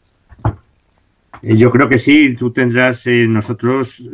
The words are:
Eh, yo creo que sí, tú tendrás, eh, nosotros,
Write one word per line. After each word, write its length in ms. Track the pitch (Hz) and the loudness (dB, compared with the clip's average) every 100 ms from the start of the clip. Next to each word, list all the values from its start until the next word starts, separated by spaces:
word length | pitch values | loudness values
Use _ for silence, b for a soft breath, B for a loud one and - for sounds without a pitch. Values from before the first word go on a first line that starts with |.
| _ _ _ - - - _ _ _ _ _ _ _ - | _ _ _ -10 -8 -8 _ _ _ _ _ _ _ -10
Eh, 160 | 107 110 | 0 2
yo 120 | 120 | 4
creo 180 | 120 135 | 2 0
que 100 | 131 | 0
sí, 360 | 143 151 143 120 | 2 2 2 0
tú 140 | 123 | -4
tendrás, 540 | 120 127 120 127 120 127 | -2 -2 0 0 -2 -2
eh, 200 | 120 113 | 0 2
nosotros, 800 | 110 104 117 120 135 127 - 139 | 0 -4 -4 -2 -2 -4 -10 -14